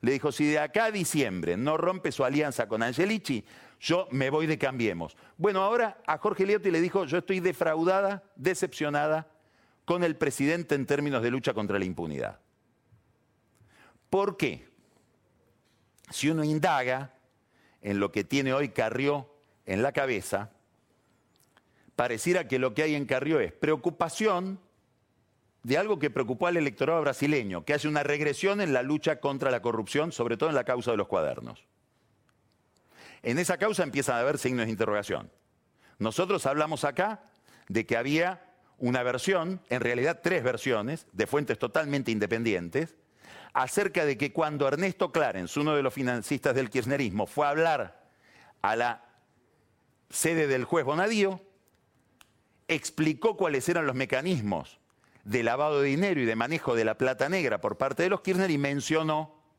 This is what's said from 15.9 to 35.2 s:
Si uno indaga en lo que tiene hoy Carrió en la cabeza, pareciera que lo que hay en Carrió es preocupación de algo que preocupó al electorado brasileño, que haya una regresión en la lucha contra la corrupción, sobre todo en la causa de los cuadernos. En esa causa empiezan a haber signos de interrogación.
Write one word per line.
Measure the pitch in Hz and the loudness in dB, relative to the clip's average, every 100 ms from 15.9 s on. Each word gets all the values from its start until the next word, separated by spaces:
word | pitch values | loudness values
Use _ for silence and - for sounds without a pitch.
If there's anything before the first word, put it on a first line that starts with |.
| _ - | _ -14
Si | - 143 | -2 0
uno | 165 | 2
indaga | 151 156 175 143 127 131 139 _ _ _ _ _ _ _ | 0 2 2 2 0 -2 -6 _ _ _ _ _ _ _
en | 104 101 | -4 0
lo | 98 | 0
que | 110 95 | 0 0
tiene | 139 135 | 0 2
hoy | 135 143 | 0 0
Carrió | - 110 113 139 143 131 - _ _ - | 0 -2 0 0 -2 -6 -20 _ _ -4
en | 95 | 0
la | 131 | 0
cabeza, | 143 135 107 - 98 107 _ _ _ _ _ _ _ _ _ _ _ _ _ _ - | 0 -2 -2 -2 -4 -4 _ _ _ _ _ _ _ _ _ _ _ _ _ _ -2
pareciera | 123 113 - 175 160 | 0 0 0 0 2
que | 131 | 0
lo | 127 | 0
que | 113 | 0
hay | 156 147 | 0 0
en | 139 | 0
Carrió | 127 139 151 | 0 2 2
es | 92 | 0
preocupación | - 151 156 175 151 165 - 214 180 190 190 _ _ _ _ _ _ _ _ _ _ | 0 0 2 0 -2 -4 0 0 0 -2 -10 _ _ _ _ _ _ _ _ _ _
de | 117 143 | -2 0
algo | 214 190 | 2 0
que | 147 | 0
preocupó | 123 120 120 175 | -2 -2 0 0
al | 175 | 2
electorado | 143 104 139 165 | 0 0 0 2
brasileño, | 147 127 143 151 104 90 - | 0 0 0 0 0 -6 -2
que | |
haya | 147 151 | 0 2
una | 151 | 0
regresión | 143 147 147 143 185 202 | 0 0 0 0 0 0
en | 185 | 2
la | 131 | 2
lucha | 131 151 160 147 | 2 0 0 0
contra | 143 139 135 | -2 0 0
la | 123 | 0
corrupción, | 120 113 104 139 165 | 0 -2 -2 -2 -2
sobre | - 117 113 | -2 -2 0
todo | 156 | 0
en | 143 | 0
la | |
causa | 123 123 120 | 0 -2 0
de | 110 | 0
los | 98 | 0
cuadernos. | 95 76 55 58 57 _ _ _ _ _ _ _ _ _ _ _ _ _ - - - | 0 0 -4 -12 -16 _ _ _ _ _ _ _ _ _ _ _ _ _ -20 -20 -10
En | 117 131 | -2 0
esa | 175 175 | 0 2
causa | 208 190 | 0 0
empiezan | 156 131 139 120 | -2 0 0 2
a | |
haber | 127 151 | 2 0
signos | 131 127 113 | 0 0 0
de | |
interrogación. | 107 110 104 101 82 | 0 0 0 0 -6